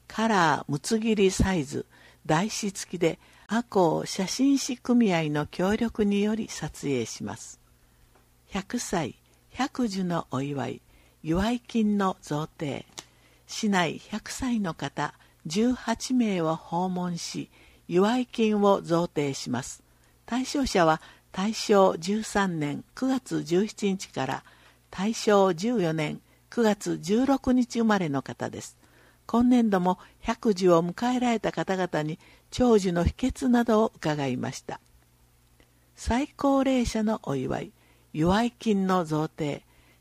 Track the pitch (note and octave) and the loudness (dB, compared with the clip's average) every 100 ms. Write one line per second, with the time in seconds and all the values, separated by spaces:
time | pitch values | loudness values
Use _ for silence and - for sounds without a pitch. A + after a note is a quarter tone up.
0 | - - A3 F3+ E3 C#3 - C#3+ - A3+ | -12 -4 0 4 4 2 -2 -6 -2 -2
1 | A3+ G3+ F#3+ - F#3 F3+ C3+ C3 - _ | 2 4 4 4 0 0 -2 -6 -10 _
2 | - _ D3+ D#3 G#3 - G#3 - - F3+ | -20 _ 0 0 0 -4 -6 -8 -10 -2
3 | E3+ - _ - - A3 - G#3 E3+ D#3 | -2 -2 _ -18 -4 -4 0 2 4 2
4 | - - F#3 - C4+ C#4 - B3 - A#3+ | -2 -4 -4 0 2 2 0 -6 0 4
5 | A3+ E3+ D#3 D3 D3 - F#3 G#3+ A3+ - | 4 2 0 -2 -4 -2 0 0 -2 0
6 | G#3 G3+ G#3 A3 - - D3+ - D3+ B2+ | 0 2 0 -2 -6 -8 -10 -8 -4 -2
7 | A2 - G2+ G2+ - - _ _ _ _ | -4 -8 -10 -12 -16 -20 _ _ _ _
8 | _ _ _ _ _ G3 F#3+ B3 - F3+ | _ _ _ _ _ -10 -6 -8 -4 -4
9 | C#3 - _ _ _ - B3+ - A#3+ F#3+ | -4 -8 _ _ _ -6 -6 -2 -4 -2
10 | F3+ E3+ - B2+ C#3 C#3+ A#2+ - _ _ | -2 -4 -4 -6 -6 -6 -6 -8 _ _
11 | _ _ D#3 E3+ G#3 B3 - A#3 G#3+ G#3 | _ _ -4 -2 0 -4 -4 -2 0 2
12 | F#3+ - - D3 D#3 - D3 B2 - - | 0 -2 -6 -6 -6 -8 -8 -8 -12 -18
13 | - _ _ _ - - G#3+ F#3+ E3+ - | -20 _ _ _ -16 -4 0 2 0 -2
14 | - G#3+ - - C4 A#3 F#3+ D#3+ C#3+ - | -8 -10 -10 -6 -4 -2 -2 -4 -8 -4
15 | D3 - _ _ D#3 F3 A#3+ B3 - A3+ | -6 -8 _ _ -6 0 0 0 -4 -4
16 | - B3+ A3 F#3 D#3+ D#3+ - E3+ F#3 F3+ | -2 0 0 0 0 -2 -4 -4 -2 -4
17 | F3+ E3+ - - - _ - _ - E3+ | -6 -6 -8 -10 -12 _ -20 _ -2 2
18 | G#3 B3+ B3 - A3 G#3 G3+ G3 D#3+ E3+ | 4 2 -2 0 0 4 4 4 2 0
19 | F3 - C#3+ C3+ - A#2+ - - _ _ | 0 -2 -2 -4 -6 -6 -6 -14 _ _
20 | _ _ - B3 C4 D4 C4 G3 E3 D#3+ | _ _ -6 -4 -2 -2 0 4 4 2
21 | - - _ - G3+ A3 - G3+ F#3+ F3+ | -2 -20 _ -6 -4 -2 2 6 6 4
22 | E3 G#3+ G#3+ G#3 G3 E3 D3 C#3 - - | -2 -4 -2 -2 0 -2 -4 -6 -10 -6
23 | C4 C4 - D#3+ D3 E3+ G#3 - G3+ F#3+ | -2 -2 -2 -6 0 0 0 -2 -2 -2
24 | - - C3 C3+ - - - _ _ - | -6 -6 -6 -6 -10 -20 -20 _ _ -6
25 | G3+ A3+ - G3+ F#3+ E3 A3 B3 E3 D#3+ | -4 -2 4 6 6 2 -2 0 0 0
26 | D3+ D#3 _ _ - - A3 G3+ F3 D#3+ | -2 -6 _ _ -8 0 2 2 -2 -4
27 | D#3 A3 C4 C4+ - B3+ A#3+ A#3 A3+ G3+ | 0 0 2 0 2 0 0 0 2 2
28 | E3 C#3 - A#2+ A2+ G#2+ - - _ _ | 0 -4 -6 -8 -8 -8 -14 -18 _ _
29 | _ _ - A3+ B3 B3 A3+ F#3+ F3+ F3+ | _ _ -2 2 4 6 4 2 2 0
30 | - _ - A3+ A#3 F3+ F#3 E3+ F3+ F3+ | -4 _ -6 -2 0 2 6 6 4 -2
31 | A#3+ B3+ A#3+ A3+ F3 D#3+ E3 F#3+ F3+ D#3+ | -2 0 0 0 -2 -4 -2 -2 -2 -2
32 | D3+ D#3+ - - _ - B3 A3 F#3+ F3 | -4 -6 -14 -20 _ 0 4 4 4 0
33 | E3+ - B3+ - C4 A#3+ A#3+ G#3+ A3 - | 0 0 -4 -2 2 2 4 2 2 -2
34 | D#3+ D3+ C#3 B2 A#2+ - - - _ _ | -4 -2 -2 -4 -6 -8 -12 -14 _ _
35 | _ _ _ _ _ _ _ _ _ - | _ _ _ _ _ _ _ _ _ -10
36 | - A#3 D4 - C#4 C4+ C4+ C4 A#3 A3+ | -2 -2 -2 -2 2 2 2 2 0 0
37 | G#3+ G#3+ - C#3 C3 A#2+ - - _ _ | -2 -2 -4 -4 -2 -4 -8 -16 _ _
38 | _ D3+ E3 G3+ A#3+ - A3+ G3 F#3+ F#3 | _ 0 2 2 0 -2 0 0 2 2
39 | D#3 D#3 D#3 - D3 - _ _ _ _ | 0 -2 -2 -4 -6 -6 _ _ _ _